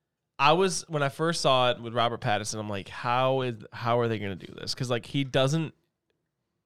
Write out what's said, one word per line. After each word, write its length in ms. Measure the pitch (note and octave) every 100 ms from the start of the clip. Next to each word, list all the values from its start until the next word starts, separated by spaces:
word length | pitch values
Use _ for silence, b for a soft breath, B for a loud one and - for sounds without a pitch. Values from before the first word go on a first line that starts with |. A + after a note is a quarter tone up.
| _ _ _ -
I 160 | C#3
was, 300 | E3 F#3+ E3+ -
when 120 | D#3
I 40 | C#3
first 300 | - D#3+ E3
saw 300 | D3+ C3 B2
it 80 | A#2+
with 120 | A#2
Robert 260 | A#2 A#2 A#2
Pattinson, 380 | B2 G#2 G#2+ A2
I'm 80 | G#2
like, 180 | G2+ F2+
"How 520 | - B2 B2 C3 C3+
is, 140 | B2+ A2+ -
how 280 | A2+ A#2 A#2+
are 80 | A#2
they 100 | A2
gonna 160 | G2+ F#2
do 180 | -
this?" 220 | G1+ - -
'Cause, 140 | B2
like, 160 | A#2+ -
he 180 | C#3+
doesn't, 500 | C3+ C3+ C3+ D#3+ D#3+ - _ _ _ _ _ _ _ _